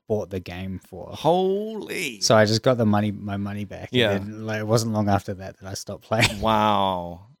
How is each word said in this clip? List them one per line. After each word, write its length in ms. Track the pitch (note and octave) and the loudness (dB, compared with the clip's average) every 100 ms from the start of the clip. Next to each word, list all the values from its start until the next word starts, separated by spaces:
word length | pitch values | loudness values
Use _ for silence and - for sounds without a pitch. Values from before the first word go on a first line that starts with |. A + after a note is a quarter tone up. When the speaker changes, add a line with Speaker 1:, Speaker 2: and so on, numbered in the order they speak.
| - | -4
Speaker 1:
bought 220 | G#2+ F2 | -4 -4
the 100 | F#2+ | -8
game 400 | F2 F2+ F#2+ F#2 | -8 -10 -8 -10
for. 280 | - F2+ - | -12 -16 -14
Speaker 2:
Holy. 1080 | - D3+ F3+ F#3+ G3 G#3+ A3 - C#3 D3+ G#2 | -2 2 2 2 0 -4 -8 -8 -6 -6 -2
Speaker 1:
So 140 | - A2 | 4 6
I 100 | G#2 | 6
just 160 | A2 | 4
got 140 | C3+ B2 | 2 2
the 80 | G#2+ | 4
money, 260 | G#2 G#2+ | 2 0
my 260 | G2 G2+ G2+ | -4 -6 -6
money 280 | G2+ G#2 G2+ | -6 -8 -10
back. 240 | E2+ F2+ | -12 -4
And 80 | B2 | 2
Speaker 2:
Yeah. 140 | A2 G2 | 2 2
Speaker 1:
then, 280 | G#2 G#2+ A2 | -4 -8 -6
like, 140 | G#2+ | -4
it 80 | G#2+ | 2
wasn't 260 | A#2 A#2 | 2 2
long 160 | G#2+ G2+ | 0 2
after 240 | G2 - F#2 | 2 0 -10
that 220 | F#2+ - | -12 -14
that 80 | F#2+ | -12
I 40 | |
stopped 300 | G2+ - F#2+ | -12 -12 -12
playing. 380 | - A2 G#2+ G#2 | -2 0 2 2
Speaker 2:
Wow. 840 | G#2+ A2 G#2+ G2+ G2 F#2 E2+ F2 G#2+ D3 | 2 4 4 4 2 0 -4 -12 -18 _